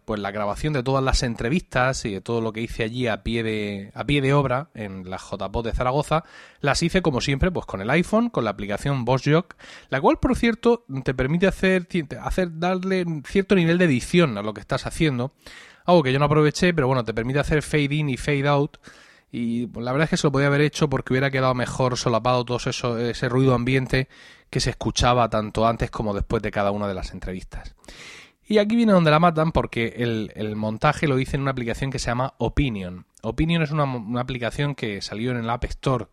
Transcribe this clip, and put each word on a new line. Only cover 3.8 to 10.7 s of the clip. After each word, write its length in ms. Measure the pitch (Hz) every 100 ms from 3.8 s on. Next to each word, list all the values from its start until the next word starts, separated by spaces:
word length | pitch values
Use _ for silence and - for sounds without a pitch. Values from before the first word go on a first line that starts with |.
| 101
a 120 | 123 113
pie 160 | 143
de 120 | 135
obra 360 | 143 135 123 160
en 360 | 120 104 95 92
la 80 | 92
J-Pod 480 | - 101 98 117 117
de 80 |
Zaragoza, 500 | - 127 139 - 156 - - - _
las 200 | 143 131
hice 180 | 170 190
como 180 | 175 123
siempre, 320 | 143 135 185
pues 140 | 143 -
con 160 | 95
el 80 | 104
iPhone, 400 | 160 175 214 240
con 160 | 147 113
la 60 |
aplicación 520 | 101 101 101 143 139
VozJock, 520 | 117 131 143 156 - - - - -
la 100 | 135
cual, 200 | 196 320
por 180 | 262 233
cierto, 480 | 233 220 233